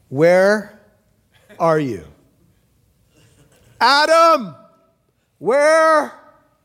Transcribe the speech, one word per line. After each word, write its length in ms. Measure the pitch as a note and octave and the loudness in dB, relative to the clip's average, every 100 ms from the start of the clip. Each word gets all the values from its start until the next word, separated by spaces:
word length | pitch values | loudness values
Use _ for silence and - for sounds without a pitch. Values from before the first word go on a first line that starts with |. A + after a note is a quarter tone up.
| _ | _
"Where 720 | C3+ E3 F3+ F#3+ G#3+ - - _ _ _ _ _ _ _ - | -2 0 2 0 -2 -6 -20 _ _ _ _ _ _ _ -6
are 200 | E3 D#3 | -2 -2
you?" 260 | C#3+ G2+ D2+ _ _ _ _ _ _ _ _ _ _ _ _ _ _ _ _ _ | -4 -10 -16 _ _ _ _ _ _ _ _ _ _ _ _ _ _ _ _ _
"Adam, 760 | A#3 C#4 D4+ E4 E4 D#4 G#3 B2+ - _ _ _ _ _ _ _ | 0 0 2 2 4 2 -4 -18 -20 _ _ _ _ _ _ _
where 760 | D3+ C4+ D4 D#4+ D#4+ D#4 C4 - _ _ _ _ | -4 -2 0 2 2 0 -2 -14 _ _ _ _